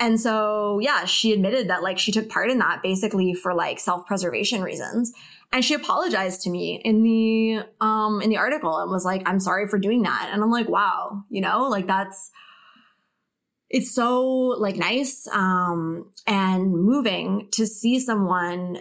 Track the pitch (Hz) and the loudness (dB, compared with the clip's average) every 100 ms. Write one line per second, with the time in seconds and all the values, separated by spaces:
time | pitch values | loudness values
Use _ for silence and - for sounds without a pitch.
0 | 233 220 226 220 214 214 208 202 254 240 | 2 2 2 0 0 0 -2 0 0 0
1 | 180 - 226 208 190 254 196 180 180 185 | 0 0 2 2 2 0 -2 -2 -2 -2
2 | - 220 214 175 202 254 165 170 190 190 | -2 -2 -2 -2 0 2 2 0 0 0
3 | 214 196 185 180 185 175 156 - - 180 | 0 2 0 0 -2 0 -2 -2 -2 -2
4 | - 196 180 113 208 220 180 - - 220 | -2 -2 -2 -2 -2 -2 -4 -6 -4 0
5 | 240 - - - - 254 240 294 - 190 | -2 -2 -20 -20 -4 0 0 0 0 0
6 | 359 202 190 - 196 175 170 - 220 220 | 0 0 0 0 0 -2 -4 -4 2 4
7 | 226 226 220 220 220 220 - - 208 220 | 4 4 4 2 2 0 -4 -2 0 0
8 | 214 208 220 208 220 302 165 - 185 190 | 0 0 0 0 0 -2 -2 -2 -2 -2
9 | 180 147 175 190 185 185 208 208 190 240 | 0 -2 0 0 0 0 0 0 0 2
10 | 180 120 - 202 220 233 226 - 202 175 | 0 -2 -4 -2 0 0 0 0 0 -2
11 | 180 202 - 196 175 202 262 208 180 185 | -6 -10 -8 -4 0 0 0 -2 0 -2
12 | 196 - - - - - - - _ _ | -2 -4 -4 -8 -20 -20 -20 -20 _ _
13 | _ _ _ _ _ _ - 262 - - | _ _ _ _ _ _ -2 0 2 2
14 | 240 254 262 262 254 240 202 190 180 247 | 2 2 2 2 2 0 -2 -2 0 0
15 | 262 - - 208 185 180 180 170 165 165 | 0 -2 -2 0 2 2 0 -2 -4 -6
16 | - - - 196 190 185 190 170 196 285 | -10 -8 -2 0 2 2 2 2 4 4
17 | 226 180 165 196 - - 220 - 233 254 | 0 -2 -2 -4 -2 0 0 2 2 2
18 | 247 214 185 180 175 175 180 180 | 2 0 2 0 -2 -4 -6 -8